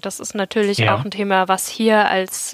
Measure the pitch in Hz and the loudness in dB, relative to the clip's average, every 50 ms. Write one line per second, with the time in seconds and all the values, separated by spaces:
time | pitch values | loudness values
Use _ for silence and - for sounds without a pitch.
0 | - 196 - - - - - 208 190 - - 220 208 202 202 208 220 214 196 208 | -10 -10 -8 -8 -10 -8 -4 -4 -4 -2 0 0 2 2 2 2 2 2 2 0
1 | 139 208 190 196 202 202 190 190 185 185 190 185 - - - - 220 220 214 214 | -2 -6 -4 -4 0 2 2 2 4 2 0 0 -2 -6 -2 0 2 4 4 4
2 | 208 - - 190 185 185 - - - - | 4 4 2 0 -2 -4 -6 -8 -10 -8